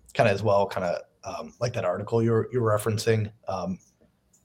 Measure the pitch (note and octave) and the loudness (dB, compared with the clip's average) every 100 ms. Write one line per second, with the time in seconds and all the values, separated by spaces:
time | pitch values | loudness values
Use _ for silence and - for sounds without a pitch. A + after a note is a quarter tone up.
0 | - - A#2 G2 G#2+ G2+ G2 - F2+ E2 | -4 2 4 4 4 4 2 -2 -4 -4
1 | - _ E2 E2 A2+ - B2 A2+ F#2 F2 | -8 _ -12 -12 -12 -6 -6 -2 -2 -4
2 | G2+ A#2 A2+ A2+ A2 B2 A2 G#2 A2+ G#2 | -2 0 2 2 0 -2 0 0 0 -2
3 | - A2 G#2 - - F#2+ F2+ F#2 _ _ | 2 0 0 -8 -8 -6 -6 -8 _ _
4 | _ _ _ _ | _ _ _ _